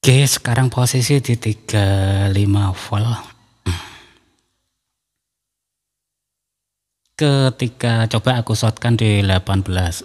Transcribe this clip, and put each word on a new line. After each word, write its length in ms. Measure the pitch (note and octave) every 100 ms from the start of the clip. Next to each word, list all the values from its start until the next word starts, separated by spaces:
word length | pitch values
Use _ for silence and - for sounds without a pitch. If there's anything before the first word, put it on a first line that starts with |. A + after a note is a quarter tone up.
| -
Oke, 160 | C3 C#3
sekarang 480 | - - A#2 B2+
posisi 480 | - B2 C3 A#2+ C#3+
di 160 | A2 A#2
tiga 480 | A2 G#2 - G#2+ G2 G2 F#2+ G2 G2
lima 400 | G2 G2+ G2+ G2
volt. 560 | F#2 - G2+ A#2 A2+ - - _ _ - F2 - - - _ _ _ _ _ _ _ _ _ _ _ _ _ _ _ _ _ _ _ _ _ _ _ _ _ _ _ _ _ _
Ketika 960 | - D3 C#3 C3 B2 B2 - A#2+ A#2 A2+
coba 320 | A2 C3 B2
aku 160 | A#2 A2
shortkan 400 | A2+ - A#2+ A#2
di 240 | A2 G2+
delapan 400 | G2 F#2 F#2 G2
belas 400 | F#2+ F2+ F2 E2+